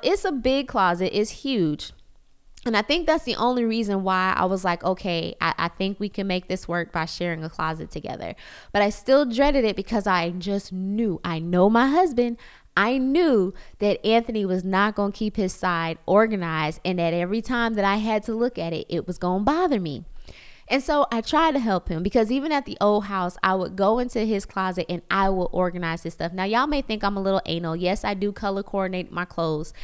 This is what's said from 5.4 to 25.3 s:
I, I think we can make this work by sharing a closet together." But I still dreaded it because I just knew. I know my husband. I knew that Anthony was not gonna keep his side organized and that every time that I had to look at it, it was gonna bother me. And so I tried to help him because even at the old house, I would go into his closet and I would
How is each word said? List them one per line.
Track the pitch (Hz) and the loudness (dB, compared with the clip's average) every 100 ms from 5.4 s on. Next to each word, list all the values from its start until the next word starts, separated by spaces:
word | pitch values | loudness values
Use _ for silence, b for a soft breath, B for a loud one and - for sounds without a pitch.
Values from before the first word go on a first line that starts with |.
I, | 165 - | -2 0
I | 170 | -4
think | - 196 202 | -2 -4 -2
we | 202 | -6
can | - 196 | -4 -2
make | 185 - | -2 -4
this | 185 - | -6 -4
work | 175 165 | -4 -4
by | 170 | -4
sharing | 160 - 175 160 | -6 -4 -4 -4
a | 160 | -6
closet | - 160 160 160 | -4 -4 -4 -8
together." | 156 - - 85 B B B B | -10 -10 -8 -10 B B B B
But | 202 | 0
I | 208 | 0
still | - - 269 | 0 4 4
dreaded | 277 226 277 277 | 4 2 2 4
it | 220 190 | 2 0
because | 196 226 202 | -2 -2 2
I | 180 170 | 0 0
just | 180 180 202 - | -4 -2 -4 -4
knew. | 185 190 208 233 160 | -6 -4 -2 -2 -2
I | - 160 | -4 -4
know | 170 180 196 | 0 6 6
my | 226 262 | 6 4
husband. | 311 370 240 240 233 B B B - | 4 4 2 0 -2 B B B 0
I | 208 262 | 2 2
knew | 262 294 339 233 185 B B - | 2 4 4 4 2 B B -2
that | 208 190 | 0 2
Anthony | 208 226 233 220 | 4 2 2 -2
was | 196 185 | 0 -2
not | 185 190 208 202 | 0 2 2 0
gonna | 202 | -2
keep | - 214 208 | -2 -4 -2
his | 190 | -2
side | - 185 170 165 160 | -2 -2 0 -2 -4
organized | - 196 220 208 170 160 156 160 | 2 4 4 2 -2 0 0 0
and | 185 180 | -2 0
that | 170 | 0
every | 170 180 220 | 0 0 -2
time | 214 247 233 | -2 0 0
that | 214 196 | 2 2
I | 208 | 2
had | 214 214 | 0 0
to | 208 | -2
look | 180 240 208 | -2 -2 -2
at | 170 | -4
it, | 165 - | -4 -4
it | 170 - | -4 -4
was | 180 | -4
gonna | 180 185 | -2 0
bother | 208 311 370 240 | 0 0 0 0
me. | 170 135 - B B B B B - | -2 -8 -12 B B B B B -4
And | 262 | -2
so | 269 294 277 | 2 2 2
I | 233 | -2
tried | 220 311 320 | 0 2 2
to | 277 | 2
help | 226 185 - | 0 0 -2
him | 160 | -4
because | 185 240 220 | 0 2 2
even | 262 302 | 0 0
at | 294 | -2
the | - - | -2 0
old | 202 208 | 2 4
house, | 202 196 180 - | 0 -2 -2 0
I | 190 | 0
would | 190 180 190 | 0 -2 2
go | 202 233 | 2 2
into | 247 233 | 0 -2
his | 220 202 | 0 0
closet | - - 185 180 165 | -2 -4 -4 -4 -4
and | 175 - | -6 -2
I | 190 | 2
would | 196 | 2